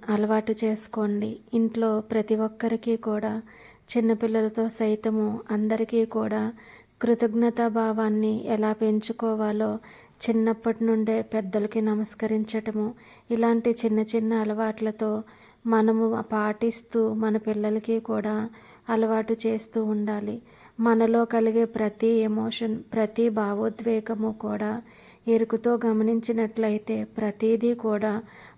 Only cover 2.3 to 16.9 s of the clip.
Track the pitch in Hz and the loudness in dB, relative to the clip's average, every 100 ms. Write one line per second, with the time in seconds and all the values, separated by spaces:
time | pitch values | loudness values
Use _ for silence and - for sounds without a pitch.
2.3 | 214 220 214 233 226 233 226 220 208 214 | 0 -2 -2 -2 -2 -2 -2 -2 -2 -2
3.3 | 220 226 - - - - 240 226 220 226 | -4 -8 -18 -20 -20 -6 0 2 2 2
4.3 | 220 220 220 226 - 220 214 220 220 214 | 2 0 0 -2 0 0 0 0 0 0
5.3 | 220 - 214 214 220 226 233 226 220 220 | -2 -4 -2 0 0 0 0 0 -2 -2
6.3 | 214 214 233 - - - - 240 233 233 | -2 -4 -6 -16 -20 -20 -4 0 2 2
7.3 | 220 233 240 233 220 220 214 220 214 214 | 2 2 2 0 2 0 0 0 2 2
8.3 | 220 269 220 214 214 220 214 214 233 226 | 0 -2 0 0 0 2 2 -2 -4 -2
9.3 | 220 214 208 214 220 - - - - - | 0 0 0 -2 -4 -8 -20 -20 -8 -2
10.3 | 226 220 220 226 226 226 220 220 220 220 | 2 2 0 -2 0 2 2 2 0 -2
11.3 | 220 190 214 208 226 214 214 214 - 220 | -4 -2 -2 -2 0 0 0 -2 -4 -2
12.3 | 220 214 220 214 214 214 240 - - - | -2 -2 -4 -4 -2 -4 -6 -20 -16 -4
13.3 | 233 233 233 240 233 226 214 220 226 220 | 2 4 4 2 0 0 0 0 0 0
14.3 | 226 214 214 220 214 220 214 214 214 214 | 0 0 -2 -2 -2 -4 -2 -2 -2 -6
15.3 | - - _ 233 220 220 220 226 220 220 | -16 -20 _ 0 4 4 4 2 0 -2
16.3 | 214 214 214 233 226 - | -2 -2 0 -2 -4 -4